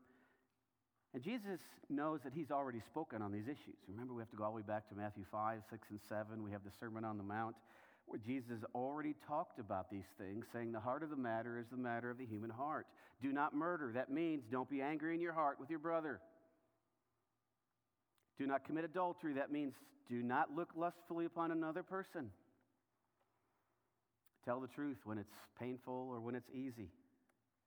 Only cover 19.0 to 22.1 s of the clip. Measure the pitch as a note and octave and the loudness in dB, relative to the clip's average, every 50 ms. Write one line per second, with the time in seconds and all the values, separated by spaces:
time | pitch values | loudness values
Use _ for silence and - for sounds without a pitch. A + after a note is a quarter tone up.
19 | F#3 F3 E3+ - - D#3 C#3 C3+ C#3 C#3 D3 D3 D3 C#3 B2 - - - - - | 2 2 2 0 0 0 2 2 2 2 2 2 2 0 -2 -6 -14 -20 -20 -20
20 | - - A#2+ A#2+ A#2+ A#2+ B2 C#3 D#3 D#3 C#3+ D#3+ E3+ - - E3 E3+ F3 E3+ - | -6 -2 0 0 2 4 6 4 4 4 2 -2 -2 -2 0 0 0 0 0 -2
21 | - - E3+ E3+ E3+ E3 - E3 E3 E3 E3 E3 D#3+ D#3 D#3 F3+ E3+ - F#3 F#3+ | -6 -4 0 0 0 0 2 2 2 4 4 2 2 2 0 -2 -4 -2 -4 -4
22 | F#3+ - | -4 -4